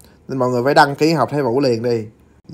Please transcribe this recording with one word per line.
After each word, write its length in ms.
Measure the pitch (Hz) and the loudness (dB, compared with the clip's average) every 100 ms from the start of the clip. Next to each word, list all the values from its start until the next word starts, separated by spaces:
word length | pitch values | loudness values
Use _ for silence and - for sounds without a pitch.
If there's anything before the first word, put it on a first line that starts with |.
| - - - | -20 -20 -10
Nên 100 | 131 | -4
mọi 120 | 127 | -2
người 140 | 123 | 0
phải 100 | 131 | 2
đăng 220 | 156 143 139 | 4 2 2
ký 180 | 156 | 0
học 160 | 160 117 | 2 0
Thái 120 | 147 | -2
Vũ 160 | 127 127 | -2 0
liền 240 | 139 113 | 0 0
đi. 220 | 120 117 107 - _ _ - | -2 -4 -6 -16 _ _ -12